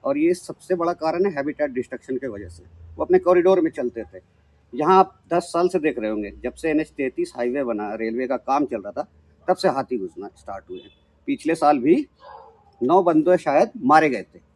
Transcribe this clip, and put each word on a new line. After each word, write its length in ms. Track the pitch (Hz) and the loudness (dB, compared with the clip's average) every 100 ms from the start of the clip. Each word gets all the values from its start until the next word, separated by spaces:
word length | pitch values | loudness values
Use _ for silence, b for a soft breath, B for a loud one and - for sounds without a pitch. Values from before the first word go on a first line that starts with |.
और 140 | 139 143 | -2 0
ये 160 | 160 | 2
सबसे 400 | 175 - 143 - | 0 -4 -18 -4
बड़ा 180 | 180 170 | -2 -2
कारण 320 | 175 156 165 | -2 -2 -2
है 120 | 196 147 | -4 -4
habitat 340 | 139 147 147 | -6 -4 -4
destruction 460 | 127 123 - - 135 | -4 -8 -10 -8 -6
के 120 | 135 | -6
वजह 200 | 101 95 | -10 -14
से। 140 | - - - - - | -18 -20 -20 -20 -8
वो 80 | |
अपने 140 | - 185 | 2 2
corridor 420 | 180 180 175 190 | 4 4 4 4
में 100 | 160 | 2
चलते 320 | - 123 - | -4 -8 -8
थे। 160 | 107 92 _ _ _ _ _ | -14 -16 _ _ _ _ _
यहाँ 240 | 123 151 185 | -4 4 4
आप 220 | 190 _ _ | 4 _ _
दस 100 | 170 | -4
साल 260 | 175 170 180 | -2 -2 0
से 100 | 180 | 0
देख 200 | 151 120 | -2 -2
रहे 120 | 107 | -4
होंगे, 220 | 107 101 - | -4 -8 -8
जब 100 | 123 | -10
से 160 | - 165 | -6 -2
एनएच 180 | 151 160 | -2 -2
तैंतीस 440 | - 135 - 175 - | -4 -6 -4 -8 -4
हाईवे 280 | 120 131 | -4 -2
बना, 300 | 127 107 104 | -4 -4 -6
रेलवे 320 | 107 113 113 127 | -6 -4 -4 -4
का 100 | 135 | -4
काम 280 | - 135 | -2 -2
चल 120 | 143 117 | -2 -4
रहा 140 | 98 | -8
था, 180 | 117 151 _ _ _ - | -10 -12 _ _ _ -2
तब 80 | 185 | 0
से 120 | 185 | 2
हाथी 300 | 131 - 123 | 0 -4 -6
घुसना 280 | 92 - 98 | -6 -10 -16
स्टार्ट 380 | _ - 98 - | _ -14 -14 -12
हुए 80 | 90 | -16
हैं। 120 | - _ _ _ - | -16 _ _ _ -8
पिछले 280 | 139 147 | -4 -2
साल 240 | 165 147 147 | 2 2 4
भी 280 | 123 214 294 _ B B B B _ _ | 4 2 2 _ B B B B _ _
नौ 200 | 123 175 | 2 4
बंदे 340 | 175 156 156 180 | 4 4 4 2
शायद 340 | 160 143 214 220 | 4 2 2 0
मारे 340 | 127 151 156 | 4 6 6
गए 120 | 120 | -2
थे। 300 | 80 - _ | -8 -20 _